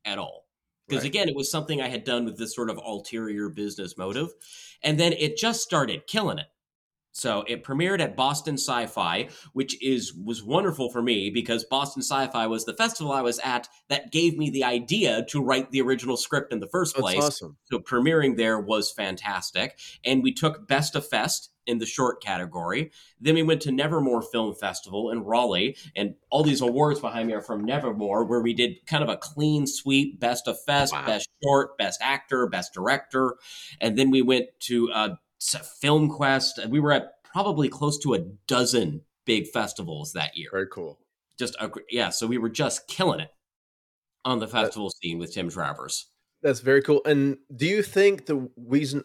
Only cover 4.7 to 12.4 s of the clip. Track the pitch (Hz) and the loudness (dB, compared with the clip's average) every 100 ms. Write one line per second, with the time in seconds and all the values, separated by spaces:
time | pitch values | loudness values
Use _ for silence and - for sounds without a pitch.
4.7 | - 151 151 170 - 151 151 226 226 - | -6 0 2 2 2 -2 0 -2 -2 0
5.7 | 160 127 82 - 220 190 85 73 _ _ | 2 2 -2 -4 -2 -2 -4 -10 _ _
6.7 | _ _ _ _ - 127 107 - 117 - | _ _ _ _ -6 -2 -2 -2 -6 -4
7.7 | 139 180 196 156 - 131 147 160 139 - | -2 0 2 0 2 2 2 -4 -4 -2
8.7 | 123 113 - 87 90 135 - - 127 135 | -2 -2 -2 0 0 -4 -10 -10 -4 -4
9.7 | - 131 127 110 85 101 117 98 156 196 | -2 0 0 -2 -8 -8 -6 0 2 2
10.7 | 147 123 123 120 110 98 104 113 117 - | 0 -2 0 2 2 0 -2 -2 -2 0
11.7 | 135 143 - 127 135 131 127 | -2 -2 -4 -2 -2 0 0